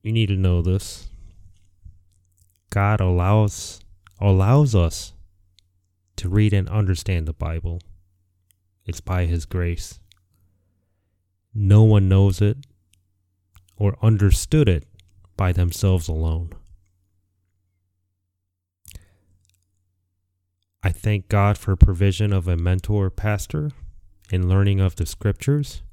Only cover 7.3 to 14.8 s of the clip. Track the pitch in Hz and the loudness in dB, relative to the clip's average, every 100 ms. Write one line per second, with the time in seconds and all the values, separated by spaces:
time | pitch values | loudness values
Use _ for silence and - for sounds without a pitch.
7.3 | - 82 82 85 82 - - _ _ _ | -6 -6 -6 -8 -10 -14 -20 _ _ _
8.3 | _ _ _ _ _ - 87 - 92 87 | _ _ _ _ _ -14 -12 -6 -4 -2
9.3 | 85 - 92 87 85 - - _ _ _ | -4 -6 -6 -4 -6 -10 -18 _ _ _
10.3 | _ _ _ _ _ _ _ _ _ _ | _ _ _ _ _ _ _ _ _ _
11.3 | _ _ 110 98 104 110 107 95 95 98 | _ _ -4 4 6 6 4 4 4 2
12.3 | 90 104 135 - _ _ _ _ _ _ | 2 -2 -2 -12 _ _ _ _ _ _
13.3 | _ _ - _ - 101 - 113 107 101 | _ _ -20 _ -2 -2 2 2 4 2
14.3 | - - 156 127 82 | 2 0 2 2 0